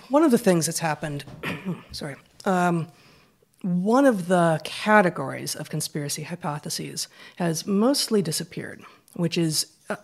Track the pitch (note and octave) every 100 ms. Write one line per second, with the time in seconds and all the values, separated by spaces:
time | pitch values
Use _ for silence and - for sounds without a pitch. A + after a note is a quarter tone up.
0 | - C#4 D#4+ A#3 F#3+ E3+ D#3 - E3 D3
1 | D#3 C#3+ - - D#3 D#3 F#3+ E3 - -
2 | D3 - _ _ G#3 F3+ F3 E3+ D#3+ -
3 | _ _ _ _ _ _ F#3 F3 G3 B3
4 | C#4 G#3 E3+ F3+ E3+ D#3 - - G#3+ G#3+
5 | F#3 E3+ C3+ B2+ C#3+ - D3+ D#3 - D#3+
6 | C#3+ - D3+ F3 E3+ D3 E3+ - D3+ C#3
7 | - - - - E3+ D#3+ - G3 A#3 C#4+
8 | - G#3+ D#3+ - F3 - B2 - - _
9 | _ - E3+ F3 E3 D3 - _ - G#3